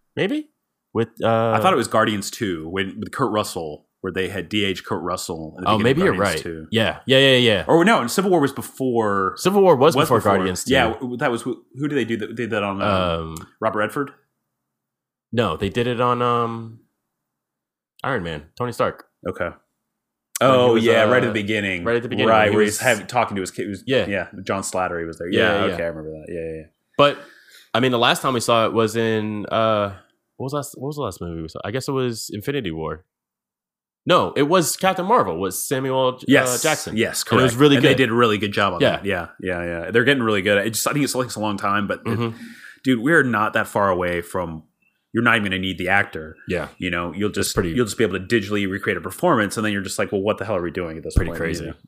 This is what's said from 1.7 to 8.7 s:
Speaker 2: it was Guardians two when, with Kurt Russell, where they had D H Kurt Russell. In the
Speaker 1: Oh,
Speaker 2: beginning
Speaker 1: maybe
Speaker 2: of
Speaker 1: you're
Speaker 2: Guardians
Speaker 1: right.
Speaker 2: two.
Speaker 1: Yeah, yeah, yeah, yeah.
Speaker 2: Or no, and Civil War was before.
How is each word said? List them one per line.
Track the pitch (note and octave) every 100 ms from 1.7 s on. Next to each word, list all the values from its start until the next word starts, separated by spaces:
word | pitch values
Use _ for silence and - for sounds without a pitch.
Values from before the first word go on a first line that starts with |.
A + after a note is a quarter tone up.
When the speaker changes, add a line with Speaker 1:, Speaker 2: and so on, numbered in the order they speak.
Speaker 2:
it | D#3
was | G#2+
Guardians | A2+ A2 G2+ -
two | - G#2 E2 D#2+
when, | F#2+ F#2+ A2
with | G2+
Kurt | - A#2
Russell, | G#2+ G2 F2 D#2 D2+ _ _
where | F#2+
they | F#2+ F2+
had | G2 D#2+
D | G#2+
H | G2 F2+ -
Kurt | E2+
Russell. | F2 F2+ - D#2+ D#2 F2
In |
the | F#2
Speaker 1:
Oh, | G#2+
Speaker 2:
beginning |
Speaker 1:
maybe | A#2 C#3
Speaker 2:
of | F#3+
Speaker 1:
you're | F#2+
Speaker 2:
Guardians | G2 D#2+
Speaker 1:
right. |
Speaker 2:
two. | F2 D#2+ D#2
Speaker 1:
Yeah, | A2 F#2+ - -
yeah, | C3
yeah, | C3+ B2+
yeah. | A#2+ G2 D#2+
Speaker 2:
Or | D#3+
no, | F#3+ F#3+
and | A#2+
Civil | - F#3+
War | E3+
was | C#3
before. | B2+ -